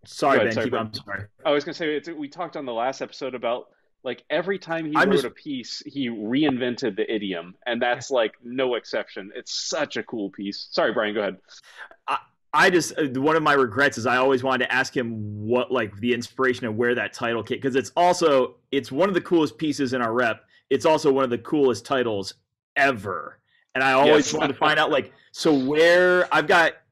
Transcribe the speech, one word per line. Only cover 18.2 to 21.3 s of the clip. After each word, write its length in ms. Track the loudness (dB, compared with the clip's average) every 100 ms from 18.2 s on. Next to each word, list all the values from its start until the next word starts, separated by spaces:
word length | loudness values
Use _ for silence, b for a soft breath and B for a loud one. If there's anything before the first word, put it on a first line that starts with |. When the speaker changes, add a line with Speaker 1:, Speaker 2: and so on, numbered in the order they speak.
| 4 4 2 -4 _
Speaker 1:
it's 220 | -4 -4
one 160 | 0 0
of 60 | 0
the 40 |
coolest 380 | 2 2 2 -2
pieces 340 | -4 -2 -2
in 80 | 0
our 120 | 0
rep. 320 | 0 0 -2 _ b b
It's 160 | 2 4
also 240 | 4 4
one 120 | 4
of 60 | 2